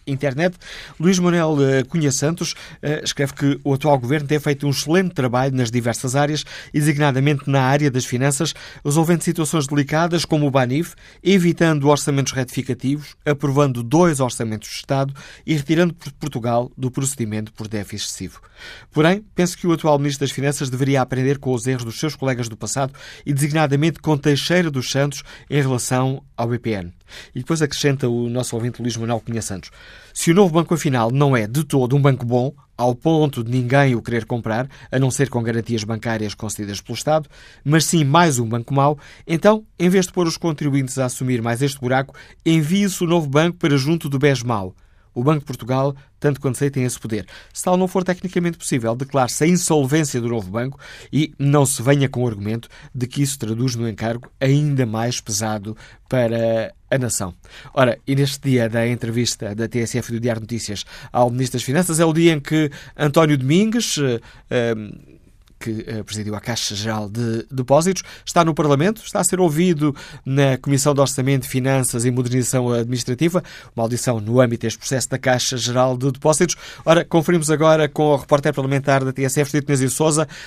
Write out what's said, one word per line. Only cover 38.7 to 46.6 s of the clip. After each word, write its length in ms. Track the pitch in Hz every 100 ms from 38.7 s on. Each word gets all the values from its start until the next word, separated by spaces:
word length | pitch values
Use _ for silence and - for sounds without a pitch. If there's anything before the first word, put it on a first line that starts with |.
mau, 260 | 135 143 147 - - -
então, 380 | 160 208 220 220 -
em 100 | 180
vez 180 | 190 185
de 60 |
pôr 140 | - 170
os 120 | 156
contribuintes 600 | 170 151 147 139 131 135
a 80 | 127
assumir 360 | - 127 123
mais 180 | 113 117
este 180 | 139 135
buraco, 360 | 123 131 139 - - -
envie-se 580 | 165 165 151 196 202 -
o 20 | 170
novo 220 | 175 147
banco 300 | 139 170 170
para 180 | 165 143
junto 320 | 135 165 151
do 100 | 139
bes 240 | 143 131
mau. 320 | 120 110 95 - _ _ _
O 120 | -
Banco 160 | 131 156
de 60 | 143
Portugal, 460 | 127 113 131 139 139 - _
tanto 200 | 147 139
quanto 160 | 139
sei, 140 | 120